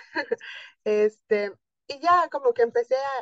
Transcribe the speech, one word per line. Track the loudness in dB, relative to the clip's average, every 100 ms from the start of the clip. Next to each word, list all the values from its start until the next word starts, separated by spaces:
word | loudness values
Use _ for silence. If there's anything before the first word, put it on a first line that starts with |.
| -14
<laughs> | -10 -6 -8 -10 -18 -20 _
Este, | -2 2 2 0 -2 -2 -2 -8 _ _ -14
y | -4
ya | 2 4 2
como | -2 -2
que | 2
empecé | 0 0 -2 -2 -2 -6